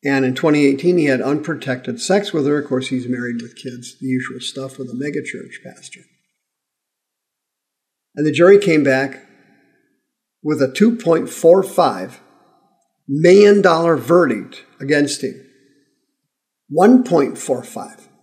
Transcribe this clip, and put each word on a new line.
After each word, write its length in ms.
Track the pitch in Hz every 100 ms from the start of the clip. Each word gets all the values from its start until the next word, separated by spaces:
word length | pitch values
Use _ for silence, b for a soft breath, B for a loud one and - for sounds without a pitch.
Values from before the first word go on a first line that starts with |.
| 143
And 200 | 139 131
in 100 | 127
twenty 300 | 165 147 143
eighteen, 320 | 139 175 180
he 80 | 147
had 160 | 131
unprotected 800 | 110 147 151 156 - 127 131 117
sex 320 | - 196 202
with 120 | 165 139
her. 160 | 147
Of 60 | 143
course, 220 | 127 127
he's 180 | 127 120
married 340 | 123 120 120
with 140 | - -
kids, 420 | 135 120 120 -
the 80 | 131
usual 340 | 127 127 123
stuff 360 | - - 135 131
with 120 | 131
a 40 |
megachurch 680 | 117 147 151 - - - -
pastor. 380 | - - - - _ _ _ _ _ _ _ _ _ _ _ _ _ _ _ _ _ _ _ _ _ -
And 120 | 151
the 40 |
jury 260 | 135 175 202
came 240 | 202 156
back 420 | 139 131 135 - _ _ _ _ _ _ _ _ _ _ _ _
with 180 | 151 147
a 80 | 131
two 280 | - 214 233
point 320 | 165 165 -
four 340 | - 165 185
five 560 | 190 - 156 95 92 - _ _ _ _ _ _ _ _ -
million 540 | 139 170 196 208 202
dollar 340 | 185 165 170 156
verdict 680 | 123 170 160 110 - - - _
against 420 | 139 147 143 -
him. 160 | 123 - _ _ _ _ _ _ _ _ _ _ _ _ _
One 380 | 147 202 254 247
point 320 | 170 139 -
four 260 | - 127
five 460 | - - - - _ _